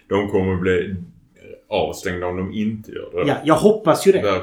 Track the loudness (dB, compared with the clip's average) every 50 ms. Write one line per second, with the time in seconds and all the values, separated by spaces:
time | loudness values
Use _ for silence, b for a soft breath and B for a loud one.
0 | B B 0 0 0 0 0 0 0 0 0 0 0 0 2 0 0 -2 -6 -8
1 | -10 -12 -20 -20 _ _ _ _ -20 -20 -20 -20 _ -4 -2 0 0 -2 -4 -6
2 | -6 -6 -4 -4 -4 -4 -4 -4 -6 -4 -4 -2 -2 -2 -4 -6 -10 -12 -12 -12
3 | -10 -6 -4 -2 0 0 0 0 2 2 2 4 6 4 4 4 2 2 2 2
4 | 4 4 4 4 2 0 0 -2